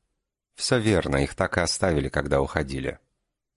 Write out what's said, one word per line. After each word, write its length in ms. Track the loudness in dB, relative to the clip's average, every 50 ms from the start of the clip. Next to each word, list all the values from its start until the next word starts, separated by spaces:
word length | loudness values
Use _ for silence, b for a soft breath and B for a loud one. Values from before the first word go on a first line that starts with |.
| _ _ _ _ _ _ _ _ _ _ _
Всё 240 | -6 -2 0 0 2
верно, 380 | 2 4 4 4 2 2 0
их 180 | 0 0 0 0
так 220 | -2 -2 0 0
и 40 | 0
оставили, 480 | 0 0 -2 0 0 2 2 2 0 -2
когда 320 | -2 -2 -2 0 0 0
уходили. 580 | 0 0 -2 -4 -4 -4 -6 -6 -6 -6 -8 -10 _ _ _ _ _ _ _ _ _ _ _